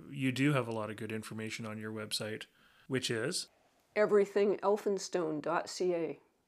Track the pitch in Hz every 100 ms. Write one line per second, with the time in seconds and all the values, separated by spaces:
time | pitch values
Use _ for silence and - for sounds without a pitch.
0 | - 143 131 127 139 143 117 113 107 107
1 | 110 110 107 110 110 - 110 107 107 110
2 | 107 - 110 113 - _ _ _ - 127
3 | 123 117 127 180 - _ _ _ _ -
4 | 208 208 202 202 202 190 190 208 214 190
5 | - 180 160 151 151 170 - - 185 170
6 | 156 143 _ _